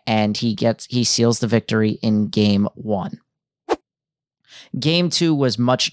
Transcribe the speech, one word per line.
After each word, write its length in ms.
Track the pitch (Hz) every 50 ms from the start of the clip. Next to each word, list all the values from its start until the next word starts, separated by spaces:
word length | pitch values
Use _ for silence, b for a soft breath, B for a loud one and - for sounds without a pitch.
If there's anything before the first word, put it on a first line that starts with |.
| _
and 320 | - 113 110 107 104 104
he 180 | - 120 117 104
gets, 320 | 92 120 117 113 - - -
he 140 | 123 123 117
seals 340 | - - - 117 117 117 -
the 80 | 127
victory 460 | 107 113 113 - - 113 110 110 107 104 - -
in 240 | 113 107 107 107
game 400 | 98 - 110 107 104 101 101 101 101 -
one. 460 | - - 107 107 95 95 101 - - _ _ _ _ _ _ _ _ _ - - - _ _ _ _ _ _ _ _ _ _ _ _ _ B B B B B B 131
Game 320 | 120 151 165 175 180 170
two 240 | - - 175 165 156
was 240 | 139 139 127 104 117
much 320 | 123 123 127 123 - -